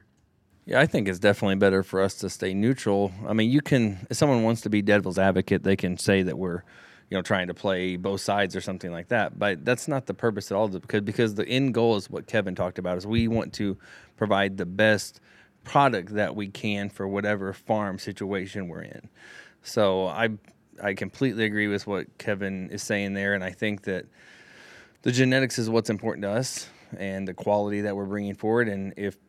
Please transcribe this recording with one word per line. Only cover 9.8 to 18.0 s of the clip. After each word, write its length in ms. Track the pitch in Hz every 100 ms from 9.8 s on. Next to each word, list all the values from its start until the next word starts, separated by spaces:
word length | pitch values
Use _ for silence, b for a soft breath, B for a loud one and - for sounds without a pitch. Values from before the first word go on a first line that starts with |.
| -
not 160 | 135 -
the 80 |
purpose 380 | 101 117 101 -
at 40 | 98
all, 140 | 110
because, 320 | 92 - 107
because 340 | 101 107 113 104
the 120 | -
end 260 | 127 135
goal 240 | 117 117 104
is 120 | -
what 180 | 95 -
Kevin 280 | 110 95 92
talked 240 | 90 90
about, 180 | 90 90
is 80 | 104
we 220 | 117 113
want 240 | 113 - -
to 220 | 101 98 B B B -
provide 400 | 104 98 98 95
the 100 | 87
best 540 | 95 110 104 - - b b b _
product 500 | - 147 139 107 90
that 220 | 104 95 98
we 120 | 101
can 420 | - 110 101 101
for 180 | - 98
whatever 440 | 98 104 104 95
farm 460 | 95 - 107 104
situation 680 | 95